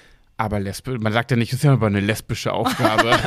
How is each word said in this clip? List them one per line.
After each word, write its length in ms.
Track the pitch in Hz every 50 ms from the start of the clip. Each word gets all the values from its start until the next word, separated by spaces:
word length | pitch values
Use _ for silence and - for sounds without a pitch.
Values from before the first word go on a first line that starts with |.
| - - - _ _ _ _
Aber 220 | - 110 107 104 104
Lesbe, 400 | 98 98 95 - - 127 131 120
man 120 | 107 110
sagt 200 | 107 117 117 -
ja 60 | 131
nicht, 140 | 117 117 -
„Das 60 | - 127
ist 20 | -
ja 100 | 147 139
aber 140 | 117 110
eine 140 | 107 101 101
lesbische 520 | 98 101 110 - - - 113 - - 117 98
Aufgabe.“ 640 | 92 110 254 262 - - - 107 107 - 240 247 - -